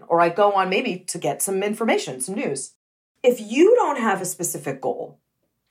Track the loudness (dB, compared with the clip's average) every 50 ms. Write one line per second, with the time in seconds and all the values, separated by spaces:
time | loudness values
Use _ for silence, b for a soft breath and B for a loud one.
0 | -4 0 2 2 2 2 2 2 2 4 4 2 0 0 0 -2 -2 -2 -6 -6
1 | -8 -10 -8 -6 -4 -4 -4 -4 -4 -4 -2 -2 -2 -2 -2 -2 0 0 0 0
2 | -2 -4 -8 -10 -8 -8 -6 -6 -6 -4 -6 -6 -8 -12 -16 _ _ _ _ _
3 | _ _ _ _ 0 0 0 0 -2 -2 4 6 6 8 8 6 4 2 0 0
4 | 0 0 0 -2 -2 -6 -6 -6 -6 -6 -6 -6 -6 -8 -8 -6 -4 -6 -6 -6
5 | -8 -12 -14 _ _ _ _ _ _ _ _ _ _ _